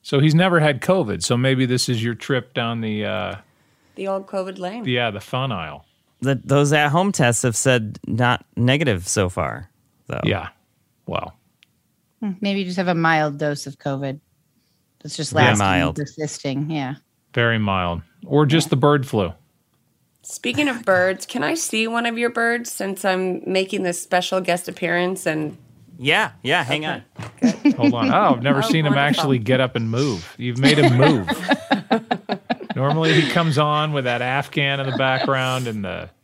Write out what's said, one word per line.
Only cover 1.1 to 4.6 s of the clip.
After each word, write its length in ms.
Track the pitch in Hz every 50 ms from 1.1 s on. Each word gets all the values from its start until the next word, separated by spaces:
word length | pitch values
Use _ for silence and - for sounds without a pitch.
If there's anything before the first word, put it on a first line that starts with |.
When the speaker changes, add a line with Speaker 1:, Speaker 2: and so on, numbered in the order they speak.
| 104 87
Speaker 1:
So 140 | - - 123 120
maybe 260 | 127 135 131 127 131
this 240 | 120 127 123 - -
is 160 | 123 110 110
your 100 | 117 117
trip 380 | - - - 139 127 - _
down 300 | _ 131 117 117 117 117
the, 240 | 113 110 107 107 104
uh, 280 | 101 101 98 95 92 95 104 _ _ _ _ _ _ _ _ _ _ _
Speaker 2:
The 140 | - 190 196
old 180 | 190 196 196
covid 320 | - - 190 185 190 190
lane. 260 | 196